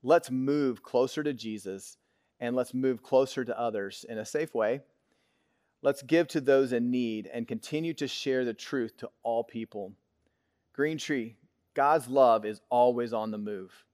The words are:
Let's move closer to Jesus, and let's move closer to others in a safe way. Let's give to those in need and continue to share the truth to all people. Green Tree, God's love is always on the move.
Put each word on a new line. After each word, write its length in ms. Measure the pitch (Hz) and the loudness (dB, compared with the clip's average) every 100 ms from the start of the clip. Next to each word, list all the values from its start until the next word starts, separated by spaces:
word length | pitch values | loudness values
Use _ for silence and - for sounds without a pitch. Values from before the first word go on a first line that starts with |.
Let's 280 | 123 165 - | 4 2 2
move 520 | 127 131 147 139 113 | -4 0 0 0 -2
closer 400 | - 123 131 - | -2 0 0 -2
to 100 | 147 | -6
Jesus, 640 | 127 110 107 98 95 - - _ _ _ _ | -6 -8 -10 -8 -10 -12 -20 _ _ _ _
and 140 | 120 | -4
let's 200 | 127 123 | -2 -2
move 280 | 127 131 120 | -2 -2 -2
closer 420 | - 131 135 - | 2 4 4 -2
to 140 | 120 113 | -6 -4
others 460 | 117 107 98 - - | -4 -4 -6 -10 -12
in 100 | 110 | -10
a 60 | |
safe 300 | 107 151 160 | -6 -4 -4
way. 260 | 117 107 131 - _ _ _ _ _ _ _ _ _ | 0 0 0 -6 _ _ _ _ _ _ _ _ _
Let's 220 | 139 139 | -2 -2
give 260 | 123 165 165 | 2 2 2
to 120 | 160 | 0
those 320 | 135 135 135 | 4 4 4
in 180 | 120 120 | 0 0
need 380 | 123 117 110 - | 0 -2 -4 -8
and 160 | 120 117 | -8 -6
continue 460 | 117 - 147 165 | -8 -6 -4 -4
to 140 | 151 139 | -4 -6
share 360 | - 143 131 | -4 -2 0
the 80 | 123 | 0
truth 440 | 110 - 139 113 _ | -4 -6 -4 -4 _
to 120 | 113 _ | -16 _
all 220 | 117 113 | -2 -2
people. 480 | 117 117 113 104 98 101 _ _ _ _ _ _ _ | -2 -8 -10 -10 -12 -14 _ _ _ _ _ _ _
Green 260 | - 147 160 | -4 -2 -2
Tree, 380 | - 143 113 - _ _ _ | -4 -4 -4 -12 _ _ _
God's 340 | - 139 156 123 | 2 4 4 2
love 360 | 135 127 113 | 6 6 6
is 160 | 107 104 _ | 2 -10 _
always 440 | 123 123 120 120 | 4 4 4 -2
on 180 | 113 110 | -4 -4
the 80 | 107 | -6
move. 460 | 104 101 92 - _ | -8 -8 -12 -20 _